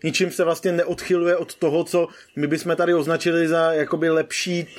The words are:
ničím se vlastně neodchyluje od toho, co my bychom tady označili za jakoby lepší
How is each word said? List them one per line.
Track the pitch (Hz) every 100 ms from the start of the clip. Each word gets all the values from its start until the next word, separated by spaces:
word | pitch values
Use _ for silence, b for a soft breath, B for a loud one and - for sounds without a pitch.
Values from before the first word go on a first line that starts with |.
ničím | 160 - 175
se | -
vlastně | 170 165 185
neodchyluje | 170 180 175 - 180 170 175
od | - -
toho, | 160 160
co | 165 175 165 B B -
my | 147
bychom | 156 170 165
tady | 170
označili | 175 147 160 175 170 165
za | 165 165
jakoby | 156 147 165 165
lepší | 160 160 - 185 175 165